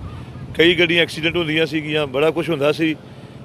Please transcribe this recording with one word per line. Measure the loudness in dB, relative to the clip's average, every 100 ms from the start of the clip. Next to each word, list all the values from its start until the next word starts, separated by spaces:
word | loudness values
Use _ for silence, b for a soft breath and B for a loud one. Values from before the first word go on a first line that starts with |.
| -10 B B B -6
ਕਈ | 4 4
ਗੱਡੀਆਂ | 6 4 4
ਐਕਸੀਡੈਂਟ | 2 0 -2 0
ਹੁੰਦੀਆਂ | 0 0 0
ਸੀਗੀਆਂ, | -2 -2 -2 -2
ਬੜਾ | 2 2
ਕੁਛ | 2 -2
ਹੁੰਦਾ | 0 2
ਸੀ। | 2 0 -2 B B B B